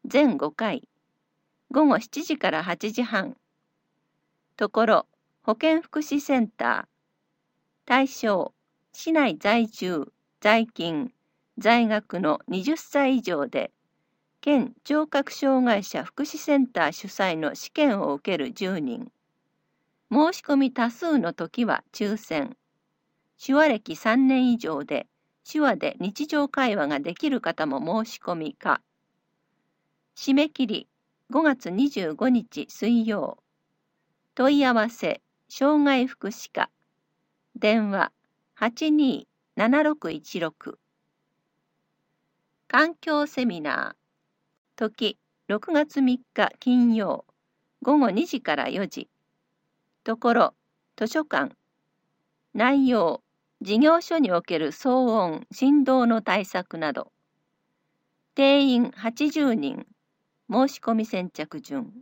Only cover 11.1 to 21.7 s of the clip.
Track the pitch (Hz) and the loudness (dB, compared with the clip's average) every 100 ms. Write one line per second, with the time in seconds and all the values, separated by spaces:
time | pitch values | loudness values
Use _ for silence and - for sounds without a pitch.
11.1 | _ _ _ _ - 208 233 226 214 - | _ _ _ _ -2 2 4 2 -2 -4
12.1 | 180 151 - - 185 185 330 - 285 269 | -4 -2 -4 -4 -4 -2 -4 -4 0 2
13.1 | 262 190 160 139 135 - _ _ _ _ | 0 -2 -4 -2 -4 -6 _ _ _ _
14.1 | _ _ _ - 285 - - - 302 311 | _ _ _ 0 0 0 -8 -4 -2 0
15.1 | 277 277 - 277 262 247 208 190 - - | -2 -4 -2 0 2 2 0 -2 -8 -8
16.1 | - 294 302 - 285 247 - 151 - 190 | -8 -8 -6 0 2 2 0 -2 -4 -14
17.1 | - 190 160 151 - - - 294 202 151 | -4 -2 -2 -4 -6 -10 0 0 2 -2
18.1 | 143 - 170 131 - 185 185 135 117 - | -4 -4 -4 -4 -6 -4 -4 -6 -8 -12
19.1 | _ _ _ _ _ _ _ _ _ _ | _ _ _ _ _ _ _ _ _ _
20.1 | 294 320 370 - 277 269 - 240 233 339 | 2 2 0 0 2 2 0 -4 -2 0
21.1 | 294 - - - - 226 | 2 0 -4 -8 -4 -2